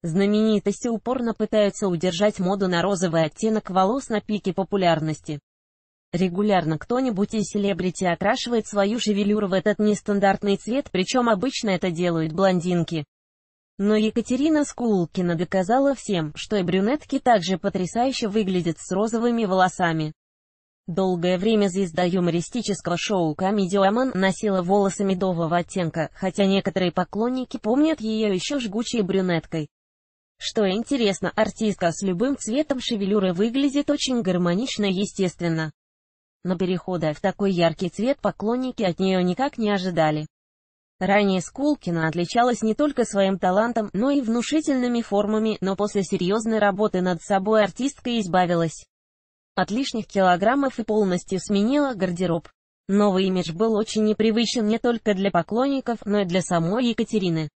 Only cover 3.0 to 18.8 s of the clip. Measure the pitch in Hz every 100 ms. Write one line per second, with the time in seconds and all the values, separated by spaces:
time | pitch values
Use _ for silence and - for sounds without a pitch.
3 | 180 165 156 - 220 214 - 185 190 269
4 | - 214 - 202 196 175 190 196 180 160
5 | 156 151 - 147 _ _ _ _ _ _
6 | _ 170 185 175 208 190 156 156 - 247
7 | 262 185 208 220 202 214 202 175 180 -
8 | 185 170 196 247 233 233 - 202 196 233
9 | 214 202 202 208 202 190 214 202 214 208
10 | - 202 196 196 202 196 - 262 - -
11 | 180 254 240 202 254 - 220 180 190 165
12 | 175 165 160 160 190 185 175 175 160 165
13 | 147 _ _ _ _ _ _ - 202 214
14 | 214 233 220 254 302 302 285 - 240 196
15 | 170 - 175 165 180 190 180 247 277 269
16 | - 180 156 - - 214 180 185 202 302
17 | - 269 - 220 165 190 202 185 180 226
18 | 262 247 214 208 196 185 165 160